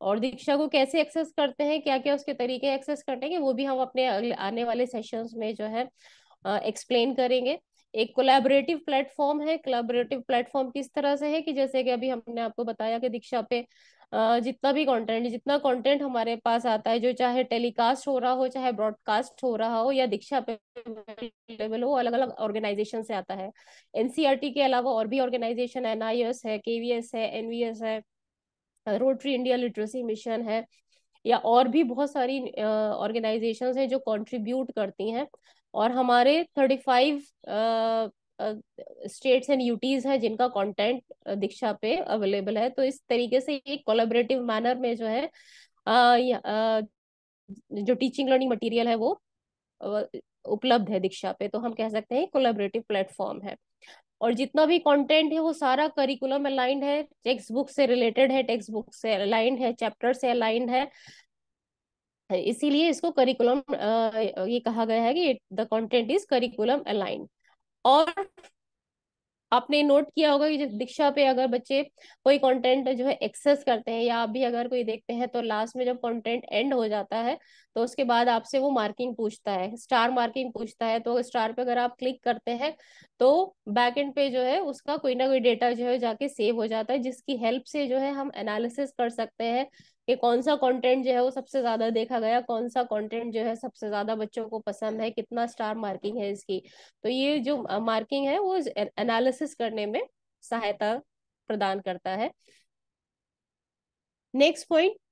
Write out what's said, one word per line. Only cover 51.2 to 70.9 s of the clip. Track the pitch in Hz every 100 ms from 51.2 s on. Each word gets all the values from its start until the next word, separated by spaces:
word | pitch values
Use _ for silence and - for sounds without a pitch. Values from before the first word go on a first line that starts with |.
| 190
पे। | 190 202
तो | 214
हम | 233
कह | 226 220
सकते | 214 208 254
हैं | 370
collaborative | 277 247 208 202 233 -
platform | 202 190 - 196 -
है। | 196 - _ _ - - _ -
और | 233
जितना | 240 269 302 311
भी | 349
content | 294 285 269 311 311
है | 320
वो | 320
सारा | 320 269 262 302
curriculum | 302 269 247 269 277 285
aligned | 269 254 277
है, | 285 294
टेक्स्ट | 294 _ 233 247 -
बुक | 233 269
से | - 254
related | 247 233 240 269
है, | 269
टेक्स्ट | 247 240 202
बुक | 220 -
से | - 220 196
aligned | 202 226 233 247
है, | 247
चैप्टर | 240 226 - 247
से | - 254
aligned | 240 220 226 240
है। | 254 277 - - - _ _ _ _ _ _ _ _ _ _ - 185
इसीलिए | - 233 294 285 330
इसको | - 339
curriculum, | 285 254 254 240 247
अ, | 220 - 208 226 226 220 214 - 190
ये | 240
कहा | 240 226 226
गया | 226
है | 233
कि | 320 320
it, | 240 - 190
the | -
content | 220 226 247 226
is | 370 -
curriculum | 254 247 - 226 285 -
aligned। | 208 190 - - _ _ _ _ _ 247
और | 285 320 392 392 - - _ _ _ _ _ _ _ _ _ _
आपने | 240 240 294
note | 294 285 294 311
किया | 302
होगा | 277 302
कि | 294
जब | 277
दीक्षा | 208 247